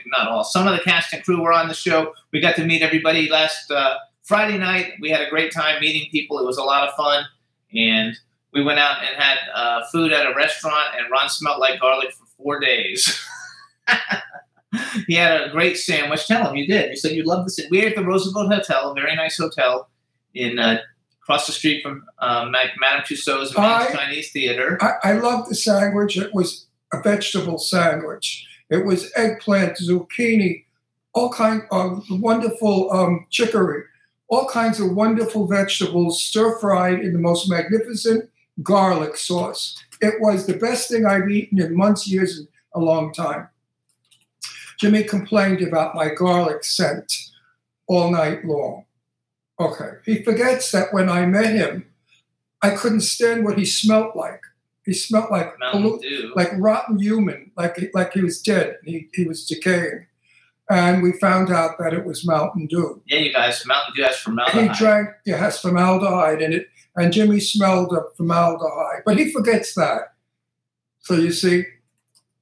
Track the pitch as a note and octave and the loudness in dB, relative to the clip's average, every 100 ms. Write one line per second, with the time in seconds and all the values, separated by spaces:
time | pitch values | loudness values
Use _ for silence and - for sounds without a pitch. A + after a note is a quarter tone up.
0 | B2 C3 A2+ A2+ - F#3 G3 F3 F3+ E3+ | -4 -2 0 -2 0 2 2 2 2 0
1 | - D#3+ - F3 E3+ E3+ D#3+ D#3+ F3+ D#3+ | 0 -4 -2 0 2 2 2 -4 0 0
2 | D#3 - _ D#3 E3+ E3 D#3+ D#3+ D#3+ D#3+ | 0 -8 _ -2 0 0 0 2 2 0
3 | D#3+ E3 D3+ D#3 D#3 - - C#3+ C#3 - | 2 2 2 2 0 -2 -4 0 0 -2
4 | - _ - G#3 G#3+ G3+ F#3 F#3 F3 - | -10 _ 0 2 2 0 0 -2 -2 -6
5 | D3+ D#3 D3 D#3 D#3+ D#3+ D3+ D#3 D3+ D3+ | -2 0 0 -2 -2 0 0 0 0 -2
6 | - D3+ - D3 B2 B2+ C#3+ C#3 C#3 - | -2 -4 -4 -4 -2 -2 2 2 2 0
7 | D3 C#3+ C#3+ _ _ _ _ A2+ A2+ A2 | 2 2 -2 _ _ _ _ 0 2 2
8 | A2 A2+ _ _ _ C#3+ C#3+ D3 D3 C#3 | -2 -6 _ _ _ -2 0 2 2 0
9 | C3+ - C#3 C3 - A#2 A#2 A#2 - E3 | -6 -2 0 0 -4 -4 -2 -2 -2 -2
10 | D#3+ D3 C#3 C3 D#3 - D#3 D3+ D3 B2 | 2 2 2 0 0 -2 -2 -2 -2 -4
11 | A#2 C3 C#3 - D3+ C3 C3 C3 B2+ E3 | -2 0 0 -2 -4 0 0 2 2 2
12 | - - _ _ C#3+ C#3+ C3 A#2 G#2 - | -2 -10 _ _ -6 -2 0 0 -2 -2
13 | - - - - - - - _ - B3 | -2 -2 -10 -16 -18 -20 -20 _ -2 -2
14 | - F3 - - - _ _ A3+ - A#3 | -2 -8 -8 -18 -20 _ _ -8 -6 -6
15 | F3 E3+ E3+ D#3+ C#3+ D3+ F3 - - D#3 | -2 2 4 2 0 0 0 0 -4 -2
16 | D3 D#3 - A3 - C#3 C#3+ G3+ - - | -2 -2 0 0 0 -2 0 0 0 -2
17 | D#3 D#3+ D#3+ F3+ F#3 - - F#3 A3 G#3 | -4 -2 -2 -2 -4 -6 0 2 2 0
18 | F3+ F#3+ F#3+ G3+ G3 G3+ - C3+ C#3+ C#3 | 0 0 -2 -2 0 0 0 -2 -2 -4
19 | D3+ D#3+ D#3+ D#3+ D#3+ D3 B2+ B2+ - _ | -4 -2 -4 -4 -4 0 0 0 -6 _
20 | _ _ _ B2+ A#2+ A#2+ A2+ A2+ - _ | _ _ _ -6 -4 0 2 0 -4 _
21 | _ _ - D3 - - D#3 D3 C#3+ C#3 | _ _ -2 -2 -2 -2 -2 -2 -6 -12
22 | - - B2 A#2+ B2 B2+ B2+ C3+ C3+ C#3 | -14 -6 -2 -2 0 -2 -2 0 0 0
23 | - C#3+ D3 C#3 C#3 G3+ G#3+ A#3 F3 C#3+ | -4 -6 -2 -2 -2 2 4 4 0 -2
24 | C#3 D3+ - C#3+ B2+ B2 C3 F#3 G#3 - | -4 -6 -8 -4 -2 -2 -2 0 0 0
25 | G3 G#3+ A#3+ A3+ - G#3+ G#3+ G3 G3+ G3+ | 0 2 2 -2 -4 -2 2 2 2 2
26 | G3+ F3+ G3 F#3+ F3 - - _ - C#3+ | 0 -2 -2 -2 -2 -4 -16 _ -10 -4
27 | G#3+ G3+ - F#3+ E3 E3 - F3+ E3+ D#3 | 0 0 0 -4 -4 -4 -2 2 2 0
28 | D#3 - - - - - - E3 G3 F3+ | -6 -8 -8 -8 -14 -16 -2 0 2 0
29 | - - A3 - - G3 F3 - F3 F3+ | -2 0 0 0 0 2 2 -2 0 0
30 | - - A#3 A3 F3+ E3 _ _ _ _ | -2 -2 2 4 2 -2 _ _ _ _
31 | _ A#3 A#3+ - A3 A3 - F#3 F#3 F#3+ | _ -2 -2 2 0 0 -2 -2 -2 -4
32 | - F#3+ A3+ A3+ A3+ - G#3 F#3+ F#3 F#3+ | -6 -2 0 2 0 0 2 2 2 2
33 | F3 E3+ - - A3+ G#3+ F3 D3 - _ | 2 0 -2 -2 0 2 0 -2 -10 _
34 | _ _ - B3 C4 A#3+ A3+ G#3+ F#3 F#3 | _ _ -2 0 0 0 0 0 0 2
35 | A3 A3+ A3 G#3+ F3+ G3 G3 - F3 F3 | 2 2 0 -2 0 0 0 0 0 2
36 | E3+ - - G#3+ A3 A3 G#3 F#3 F3+ F3+ | 0 0 -2 2 2 2 0 2 2 0
37 | F#3 E3+ E3+ E3+ F#3+ E3+ E3+ A3 A#3+ A3 | 0 0 2 0 0 -2 0 -2 -2 -4
38 | A#3 A3 - _ _ - C#3+ G3 F#3+ E3+ | 0 0 -2 _ _ -8 2 4 4 2
39 | D3+ - - F3 - - - - - - | -2 -6 -4 -2 -4 -6 -10 -12 -14 -2
40 | G#3+ A3 G#3+ F#3+ F#3+ - A3+ B3 - A#3 | 0 2 2 0 0 -2 -2 -2 0 2
41 | G#3+ G3 G3 G#3 - F#3+ E3 F3 G#3 G3+ | 4 2 2 0 0 0 2 2 4 2
42 | G3+ F#3+ F#3 E3 - _ _ F3 E3 D#3+ | 0 0 0 -4 -14 _ _ -2 0 0
43 | D#3 - D#3+ - - _ _ _ _ _ | -2 -4 -6 -6 -12 _ _ _ _ _
44 | _ _ _ - - - - - G#3 G#3+ | _ _ _ -16 -16 -16 -18 0 4 4
45 | G#3 G3+ - G#3+ G3 F#3 E3 D#3+ D#3+ E3 | 2 -4 0 2 2 0 0 0 0 -2
46 | D3+ D3+ F3+ F3 E3 D3+ - - E3 F#3 | -4 0 2 2 0 -2 -4 -2 -2 -4
47 | - - - _ _ _ _ _ - F3+ | -6 -8 -8 _ _ _ _ _ 0 2
48 | E3+ E3+ D3+ D#3 E3+ C#3+ C3 - - _ | 2 2 0 -2 -4 -4 -4 -8 -18 _
49 | _ _ _ _ _ - D#3+ - - - | _ _ _ _ _ -4 -4 -4 -12 -8
50 | - G#3+ A#3 A3 B3+ B3+ - F#3 F#3+ G3 | -2 0 2 2 2 0 0 0 2 2
51 | F#3 F3 F3+ G3 A3+ G#3+ D#3 F#3 - _ | 2 2 4 4 4 2 0 -4 -12 _
52 | _ _ _ _ _ - G3+ G3+ A#3 A3 | _ _ _ _ _ 0 0 2 0 2
53 | - - A#3 A#3 G#3 G3+ F#3 - G#3+ G#3+ | 0 2 2 2 0 0 0 2 4 4
54 | A3 - - - - _ _ _ - F3+ | 2 -4 -8 -10 -20 _ _ _ -6 -4
55 | - A3 A3 F#3 - - B2+ G3+ G#3+ - | 0 0 0 -2 -4 -6 -2 0 0 0
56 | C3+ C#3+ A2 E3+ F3 G3 G#3+ G#3+ - G#3 | -6 -8 -4 -2 -2 0 2 2 0 0
57 | G#3 A3 F#3+ - - - E3+ F3 F#3 F#3 | 2 2 0 -2 -12 -6 -4 -4 -4 -2
58 | F3+ G3 F3 - - F#3+ - - - E3 | 0 0 -2 -2 0 0 0 -6 -10 -10
59 | - - E3 D#3+ - D#3 F#3 F3 E3 - | -8 -4 -4 -4 -8 -4 0 0 0 -8
60 | - _ _ _ _ _ - F3+ F3 F#3 | -16 _ _ _ _ _ 0 2 4 4
61 | F3+ F3 G3 F#3 F#3 E3+ E3 - E3 E3 | 2 2 2 2 2 2 0 -2 -4 -4
62 | F3 D3+ F3 D#3 D#3 F3+ D3+ E3+ D#3+ - | -6 -4 0 0 0 -4 -4 -2 -2 -4
63 | - D3 D3 C3 A#2+ A#2+ B2+ C#3 - C3+ | -2 0 2 2 0 0 -2 -2 -2 0
64 | C3 - G#2+ A2+ B2 A3+ A3 - A3 G#3 | 0 0 -4 -2 2 4 2 4 4 4
65 | G#3 - G3+ D#3 G#3 - F#3 F3 F#3 F#3+ | 0 -6 -4 -2 -2 -2 0 2 4 2
66 | G3 F3+ D#3 D#3 D#3+ E3 - _ _ F3+ | 2 2 2 2 0 -2 -4 _ _ 0
67 | F3 G#3 G#3+ G#3 - G#3+ F#3+ F3+ F3+ E3+ | 2 4 4 4 2 2 4 2 2 -2
68 | - - E3+ E3+ E3+ D#3+ D#3 D3 - C#3 | -4 -4 0 2 2 0 -4 -4 -6 -2
69 | G#3+ B3 D#4 C4 G#3+ G#3+ - - D#3 - | 2 2 2 0 2 2 0 -2 0 -2
70 | - _ _ _ _ _ _ _ _ _ | -6 _ _ _ _ _ _ _ _ _
71 | - F3 E3+ - F#3 F3 F3+ - _ _ | -2 2 2 2 2 2 0 -12 _ _
72 | _ _ _ _ | _ _ _ _